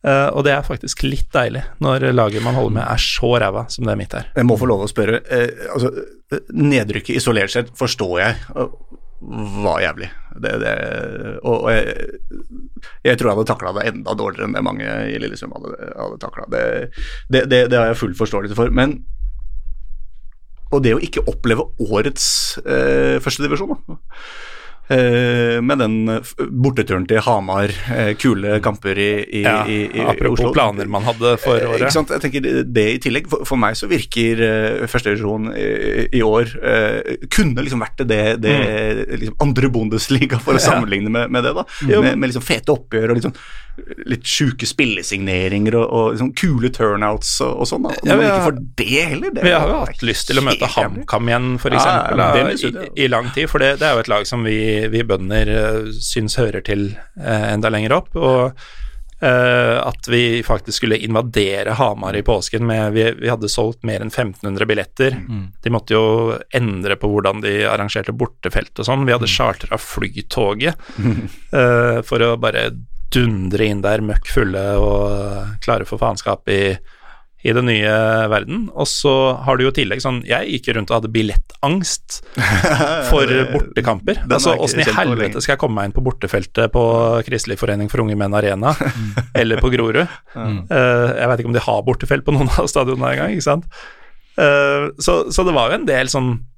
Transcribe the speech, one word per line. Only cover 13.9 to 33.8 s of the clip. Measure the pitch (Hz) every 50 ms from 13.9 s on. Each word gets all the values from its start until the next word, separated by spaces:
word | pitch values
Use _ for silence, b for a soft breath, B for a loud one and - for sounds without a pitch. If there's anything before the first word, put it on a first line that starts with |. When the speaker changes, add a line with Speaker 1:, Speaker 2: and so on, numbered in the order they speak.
| 107 107 104 101 104
Speaker 2:
dårligere | 107 107 101 95 107 -
enn | 104 104
det | -
mange | - - - - 53 55 55 55 55
i | 53 55
Lillestrøm | 55 57 53 50 - - - -
hadde, | - - - - - - -
hadde | - - - 50 - -
taklet. | - - - - - -
Det, | - 60 58 58 58 - - - B B B B B B B
det, | B 110 - 110
det, | 135 127 123 123 123
det | 127 120
har | 113 113
jeg | 113 -
full | 117 95 90
forståelse | - 113 101 - 98 98 101 104
for, | 127 117 120
men, | 117 127 131 143 151 - - - - - - - - - - - - - - - - - - - - - - - - - - - - - - - - - -
og | - 151 139
det | 131 117 113
å | 110
ikke | 90 80 - - -
oppleve | - - - - 113 113 113 - - -
årets, | - 113 101 107 101 110 143 - - - - - - - - - -
eh, | - - 139 131 131 139 135 135 135 135 135 131
første | 131 135 127 135
divisjon, | 147 143 151 - 403 339 302
da. | - - - - - - B B B B B B B B B B B B B B B B
Eh, | - 139 127 123 123 120 120 123 123 120 120 120 117 117 120
med | 117 131 143 135
den, | 120 107 110 110 110
eh, | 113 110 113
f-, | - - - -
borteturen | 143 - - 123 127 139 127 - 101 - 95 90 90 -
til | 110 110
Hamar, | - 131 117 101 95 95 95 98 101 101 98 - - 123
eh, | 117 123 113 104 107
kule | - - 131 110 98 98 104 107 107
kamper | 95 117 101 101 - 98 95
i, | 101 101 104 104 104 104 - -
i, | 104
Speaker 1:
Ja, | 101 117 110 107 110
Speaker 2:
i, | 110 107 104 104 -
i | - 113 113
Speaker 1:
apropos | 120 - - - 120 123 117
Speaker 2:
Oslo. | 120 120 -
Speaker 1:
planer | 151 127 107 101 101 98
man | 98 104 98
hadde | 107 120 117 113 117 120 120 113
for | - 135 120 117
Speaker 2:
Eh, | -
Speaker 1:
året. | 117 113 -
Speaker 2:
ikke | 123 139
sant? | - 160 147 - 151
Jeg | 143
tenker | 135 143 127 139 131
det, | 131 127 131 123 131
det | 120 110 107
i | 107 120 127
tillegg, | - 131 117 143 -
for, | - 156 - -
for | - 135 127
meg | 113 104 113
så | -